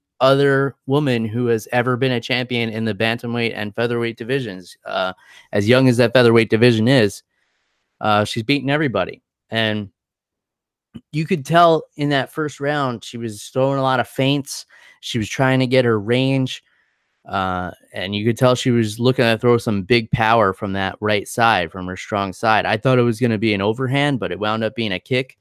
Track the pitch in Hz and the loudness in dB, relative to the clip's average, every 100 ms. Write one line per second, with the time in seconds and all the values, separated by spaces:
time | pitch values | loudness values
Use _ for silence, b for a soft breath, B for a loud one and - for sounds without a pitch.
0 | _ _ 131 139 143 135 139 - - 139 | _ _ 2 4 4 2 -2 -6 -2 0
1 | 143 120 113 117 120 113 - 123 120 123 | 0 0 -2 -2 0 0 0 -2 0 0
2 | 131 120 - 123 123 120 113 110 113 98 | -2 -2 -2 -4 -2 -2 -2 -2 -4 -2
3 | 113 117 120 120 117 98 104 104 117 120 | -2 -2 -4 -4 -4 -4 -8 -4 -2 -2
4 | 117 113 117 139 117 92 87 - 107 98 | -4 -6 -6 -4 -4 -10 -16 -18 -8 -4
5 | 92 92 B B B 104 101 127 131 120 | -4 -8 B B B -2 4 4 4 4
6 | 117 131 120 117 113 110 123 113 113 135 | 4 6 6 6 4 4 4 4 4 4
7 | 104 - _ _ _ _ _ _ _ _ | 2 -2 _ _ _ _ _ _ _ _
8 | 110 104 107 120 110 143 135 147 151 101 | 0 2 2 -4 -2 -2 0 0 0 -2
9 | 87 - _ _ _ 113 110 107 101 _ | -4 -8 _ _ _ -2 -2 -2 -8 _
10 | _ _ _ _ _ _ _ _ _ - | _ _ _ _ _ _ _ _ _ -20
11 | _ 147 160 175 131 165 170 160 - - | _ -6 -4 -4 2 4 6 4 -2 -4
12 | 147 143 131 - 151 - 139 147 135 117 | -2 0 -2 -6 -6 -4 -4 -2 -2 -4
13 | - 117 117 101 - 135 135 139 131 131 | -10 -10 -10 -10 -8 -2 0 2 0 0
14 | 110 - 135 143 131 - - b b b | -2 -2 0 0 -4 -14 -16 b b b
15 | - 120 101 - 131 131 127 127 120 110 | -8 -6 -4 0 2 2 2 2 2 0
16 | 101 123 135 135 131 - _ _ _ _ | 0 0 2 0 -2 -6 _ _ _ _
17 | _ _ - 98 92 92 90 - _ 107 | _ _ -8 -4 -2 -4 -6 -12 _ -10
18 | 95 104 110 113 127 127 131 120 110 113 | -6 -2 -2 2 2 2 0 0 -2 0
19 | 120 131 117 110 123 120 - 101 92 120 | 0 2 0 2 2 2 0 -4 0 0
20 | 113 - 110 117 98 95 104 95 95 - | 2 0 2 4 2 0 -6 -4 -4 -4
21 | 107 104 - - 113 101 85 95 90 90 | -2 -2 -2 0 2 2 0 -6 -8 -10
22 | - 101 98 - 113 107 87 110 131 127 | -6 -4 -4 -2 0 2 0 0 2 2
23 | 120 110 123 110 110 101 101 117 131 139 | 2 0 -2 0 0 0 0 -2 -2 -2
24 | 147 131 92 90 104 110 110 110 113 92 | -2 -2 -4 -4 -4 -2 -4 -4 -6 -6
25 | - 127 131 _ | -4 -4 -4 _